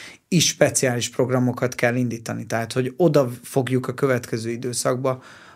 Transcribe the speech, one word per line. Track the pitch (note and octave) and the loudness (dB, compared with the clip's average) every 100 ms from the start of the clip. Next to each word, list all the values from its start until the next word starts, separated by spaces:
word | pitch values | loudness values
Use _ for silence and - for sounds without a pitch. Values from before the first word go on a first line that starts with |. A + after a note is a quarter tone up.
| - - - | -20 -16 0
is | E3+ - | 2 2
speciális | - C#3+ - C3 A#2+ A2+ | 2 2 2 0 0 -2
programokat | - B2 B2+ B2+ A#2+ B2+ | -2 0 2 2 0 -4
kell | - A#2+ | 0 0
indítani. | B2 B2 A2+ A2+ A2+ A2 | 2 -2 -4 -8 -8 -4
Tehát, | A2+ A2+ | -4 -2
hogy | B2+ B2+ - | -2 -2 2
oda | F3 D3 B2+ B2 | 4 4 2 -2
fogjuk | - C#3 B2+ B2+ B2+ | -4 -2 0 -2 -2
a | |
következő | B2+ C#3 A#2+ - A#2 A2+ | -2 0 0 -2 -6 -6
időszakba | A#2 B2+ B2 C#3 B2+ C3 B2+ - - - | -6 -6 -2 -2 0 -2 -4 -8 -20 -20